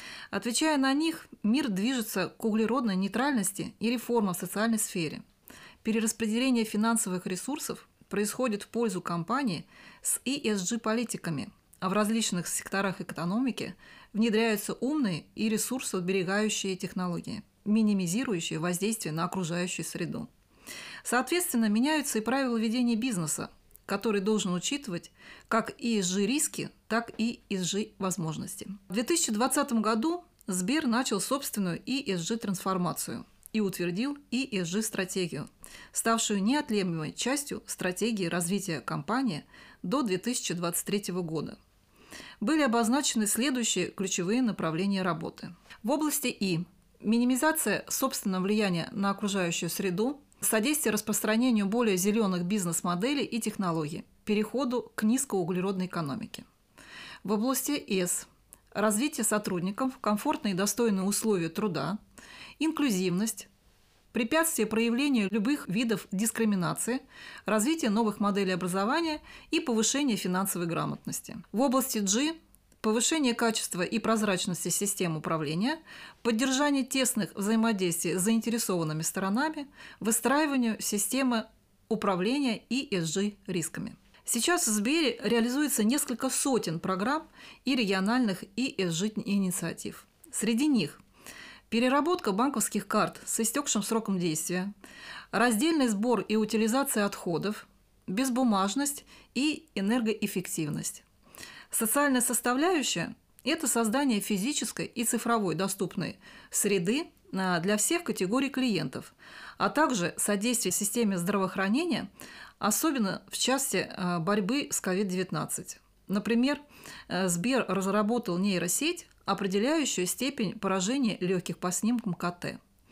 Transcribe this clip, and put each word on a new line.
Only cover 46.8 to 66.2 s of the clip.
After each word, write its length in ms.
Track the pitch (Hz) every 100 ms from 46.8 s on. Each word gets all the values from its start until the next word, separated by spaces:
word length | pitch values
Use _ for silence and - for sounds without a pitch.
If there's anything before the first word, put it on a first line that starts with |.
| _ _
Минимизация 840 | 202 226 247 254 311 311 220 196 -
собственного 540 | - 262 - 208 185
влияния 480 | 190 214 202 175 -
на 200 | - 196
окружающую 580 | 196 208 196 170 170 170
среду – 540 | - 190 175 240 294 - -
содействие 520 | - 226 220 208 226
распространению 720 | 208 - 208 214 220 262 220 196
более 320 | 226 226 185
зеленых 460 | 196 214 202 180
бизнес-моделей 800 | 175 214 170 165 180 175 240 285
и 160 | 214 208
технологий, 640 | 220 - 185 165 151 185 - _ -
переходу 640 | 208 214 240 277 240 -
к 100 | -
низкоуглеродной 840 | 214 247 - 196 170 185 190 190 185
экономике. 580 | 175 147 117 - - - _ _ - - - - -
В 80 | 185
области 400 | 208 240 262 -
С. 560 | 285 - 190 180 - - _ _ - _
Развитие 520 | - 214 208 294 294
сотрудников, 720 | 220 214 208 185 185 202 262 -
комфортные 540 | 208 208 285 302 208
и 40 | 180
достойные 480 | 202 - 233 196 190
условия 440 | 202 220 196 165
труда, 500 | 165 208 156 151 208 - - - - - -
инклюзивность, 880 | 311 320 285 185 185 175 220 - - _ _ _ _ _ _
препятствие 560 | 220 233 311 320 - 214
проявлению 600 | 220 233 233 294 247 190
любых 360 | 220 208 294 -
видов 400 | 190 240 208 -
дискриминации, 880 | 185